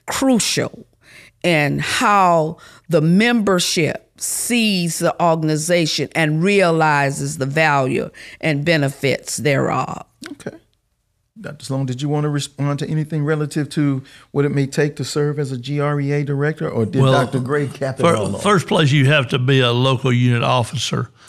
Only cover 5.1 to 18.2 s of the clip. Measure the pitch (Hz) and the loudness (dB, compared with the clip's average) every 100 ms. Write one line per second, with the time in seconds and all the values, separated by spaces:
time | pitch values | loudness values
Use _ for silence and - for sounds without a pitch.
5.1 | - 170 160 156 156 160 175 156 - 131 | 0 0 2 0 -2 0 0 0 -2 -4
6.1 | 160 151 156 190 202 175 160 156 143 139 | -2 0 2 2 2 2 2 2 2 0
7.1 | 143 139 156 135 151 156 143 131 127 - | -2 -6 -4 -4 0 2 2 0 -2 -6
8.1 | - - - 160 143 151 160 139 - 139 | -12 -20 -6 -2 -2 0 0 0 -2 -4
9.1 | - - - 143 135 131 147 - - - | -4 -6 -4 -2 0 0 -2 -4 -8 -14
10.1 | - - 285 - - _ _ _ _ _ | -18 -18 -14 -16 -16 _ _ _ _ _
11.1 | _ _ - 190 147 117 135 131 123 147 | _ _ -18 -16 -14 -8 -6 -4 -4 -4
12.1 | 147 151 147 - - 143 143 156 156 151 | -2 -2 -4 -6 -6 -4 -4 -4 -4 -4
13.1 | 160 147 151 151 156 135 160 143 135 - | -2 -2 -2 -2 -4 -4 0 0 -2 -6
14.1 | - _ 143 143 143 139 - 151 147 127 | -20 _ -2 0 0 -2 0 -2 -2 -6
15.1 | 151 147 147 135 127 127 143 147 147 143 | -2 -2 -2 -4 -6 -6 -4 -2 -2 -2
16.1 | 147 143 139 147 156 156 117 104 131 131 | -2 -2 -2 -2 -2 -4 -2 0 4 4
17.1 | 139 120 131 127 147 139 - 135 127 170 | 4 2 -2 -2 -2 -2 -4 -6 0 0
18.1 | - | 2